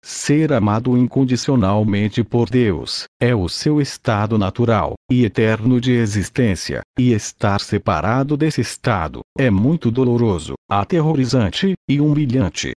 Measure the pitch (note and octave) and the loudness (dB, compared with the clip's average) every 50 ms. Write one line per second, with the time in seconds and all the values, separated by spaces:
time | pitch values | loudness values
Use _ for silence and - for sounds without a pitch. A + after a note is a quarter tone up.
0 | _ - - - - - C#3+ D3+ D#3+ D3+ D3 A2+ G#2 G#2 G#2 A2 A#2+ C3 B2 B2 | _ -14 -12 -8 -2 0 0 2 2 2 0 2 2 0 0 0 0 0 2 2
1 | B2+ A#2 - C3 C#3 B2+ B2+ A#2 - - C#3 B2+ G2 F#2+ G2+ G#2+ G#2+ G#2+ G2+ G2+ | 2 2 2 0 0 0 0 -2 0 0 0 2 2 2 2 2 0 0 0 0
2 | G#2+ G#2 - - A2+ - - A#2+ A#2 - A#2+ B2+ B2 G#2 F2 C#2+ B1+ - - - | -2 0 -2 -2 -4 0 0 -2 0 2 2 2 2 2 0 -2 -6 -8 -10 -10
3 | - - _ _ B2 A#2+ B2 G#2+ F2+ E2+ - - - D3+ D3+ D3+ C#3+ - - - | -12 -14 _ _ 0 0 2 0 -2 -4 -6 -4 -2 0 0 0 0 -2 -6 -6
4 | _ - A2 G2+ G#2+ G#2+ A2+ G#2+ G2+ F#2+ - - A#2+ A#2 A2+ G2+ D#2+ - - - | _ -2 0 0 0 0 0 0 0 0 0 0 0 2 2 0 0 -2 -6 -10
5 | _ - B2 B2 B2 G#2 - - A2+ A2 A2 A2 A2 C3 B2+ B2 A#2+ B2+ B2 A#2+ | _ 0 2 2 2 2 2 2 2 2 2 0 2 2 2 2 2 2 2 2
6 | A#2 G#2 G2+ G#2 F2 - _ - B2+ A2 F#2 D#2+ - - C#2+ A#1 - _ _ - | 0 0 0 -2 -4 -2 _ 0 0 2 0 -2 -4 -8 -8 -8 -8 _ _ 0
7 | B2 B2 A2+ G#2+ - - - _ - G#2 G2 G2+ - - - G2+ - - F#2 D2+ | 2 2 2 2 -2 -6 -8 _ 0 0 0 0 -2 -2 -4 -2 0 -2 -2 0
8 | D2 G2+ A#2 C3 C#3 C#3+ D3+ C#3 D#3 D#3+ - - A#2 - - - - C3 A2+ F#2 | 0 0 0 0 0 -2 0 0 0 0 0 -2 -4 -4 -6 -6 -2 -2 -2 0
9 | D#2+ D2+ - - - _ _ - C#3 B2 G2+ F#2 G#2+ C3+ E3 E3 - A#2+ A2 B2+ | -2 -6 -8 -12 -16 _ _ 0 2 2 4 4 2 2 0 2 0 -2 0 2
10 | C3 B2 A#2+ A#2 A#2+ A2+ F#2+ D#2+ D2 - C2+ - _ _ G2+ G2+ G2+ - F#3 E3 | 0 2 2 2 2 0 0 -2 -4 -8 -12 -14 _ _ -2 -2 0 0 0 0
11 | D3+ D#3 D#3+ C#3+ C3 A#2 C3 C3 A2 F2+ - - - G3 F#3 - _ - C#3 C#3+ | 2 0 0 0 0 0 2 0 0 0 -2 -2 -2 -2 -2 -4 _ -2 0 2
12 | D3 D3+ D3 D3 D3+ B2+ A#2 C3 G#2 E2+ - - - C2 A#1 | 2 2 2 2 0 0 0 0 0 -2 -4 -6 -8 -8 -10